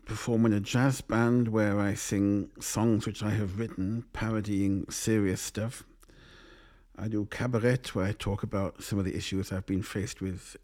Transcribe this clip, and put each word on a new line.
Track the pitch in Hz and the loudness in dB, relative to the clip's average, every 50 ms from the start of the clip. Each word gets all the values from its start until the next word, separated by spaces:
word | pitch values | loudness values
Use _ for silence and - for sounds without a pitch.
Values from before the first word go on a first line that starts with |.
| - | -12
perform | - 110 107 - - 117 110 113 | -8 -8 -6 -2 0 4 4 6
in | 117 104 | 6 4
a | 104 | 4
jazz | 98 - - 123 127 139 131 131 - | 2 2 2 4 4 4 2 2 -2
band | - 110 113 117 120 120 123 120 113 | 0 2 4 4 4 4 4 2 2
where | 107 110 107 104 101 101 | 2 2 2 4 2 2
I | 101 101 101 | 2 0 0
sing | - - - 107 98 101 101 101 101 95 - - - | -2 -4 -2 0 2 2 2 2 0 -2 -4 -8 -10
songs | - - - 107 110 117 110 104 - | -8 -4 0 2 4 4 4 2 2
which | 113 101 - 104 | -2 -4 -4 -2
I | 107 | 0
have | 104 107 104 95 90 104 | 0 0 0 -2 -2 -4
written, | 117 110 - - 95 95 110 120 120 - - | -6 -6 -4 -4 -4 -2 -2 -4 -6 -8 -8
parodying | - 113 110 110 110 101 104 104 98 101 98 98 98 - - | -4 -4 -2 -2 -2 -2 0 0 2 2 2 2 0 -2 -4
serious | - - - 117 110 110 101 95 92 - | -6 -4 0 2 4 4 4 2 0 0
stuff. | - - - - 107 117 - - - - - _ - - - - - - - - - - - - - - - - _ _ - - | -4 -6 -4 -4 -4 -4 -6 -10 -16 -20 -20 _ -20 -20 -20 -20 -20 -20 -20 -20 -20 -20 -20 -20 -20 -20 -20 -20 _ _ -12 -8
I | - 110 | -6 -4
do | 110 104 104 | -2 -2 -2
cabaret | 104 - - 120 123 123 113 107 123 127 127 - - - | -4 -4 -4 -2 0 0 2 4 4 2 2 0 -4 -2
where | 101 92 | -2 0
I | 98 107 | 0 -2
talk | - - 104 98 98 - | -2 -2 -4 -2 -2 -4
about | 107 - 98 98 90 - - - | -2 -2 -2 -2 -2 -4 -8 -8
some | - 107 101 | -4 -2 0
of | 95 | 0
the | 90 - | 0 -2
issues | - - - 98 95 95 - 95 | -4 -4 -4 -2 -4 -2 -2 -4
I've | 92 - | -6 -4
been | - 98 95 104 | -2 -2 -2 -2
faced | - - 107 98 - - - | -2 -4 -6 -6 -6 -6 -6
with | 95 95 90 95 - - - - | -6 -6 -6 -8 -10 -14 -16 -12